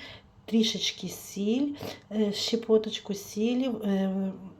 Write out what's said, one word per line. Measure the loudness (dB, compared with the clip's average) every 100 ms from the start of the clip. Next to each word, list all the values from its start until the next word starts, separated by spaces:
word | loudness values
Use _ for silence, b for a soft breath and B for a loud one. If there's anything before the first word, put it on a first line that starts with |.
| B B B -20
трішечки | 0 2 4 2 -4 -4 -8
сіль, | -8 -10 -2 0 2 0 -2 B B B
е, | 0 2
щепоточку | 2 0 0 6 4 4 -6 -6
сілі, | -8 -6 0 2 2 0 0
е, | 0 2 2 0 -2 -4 -12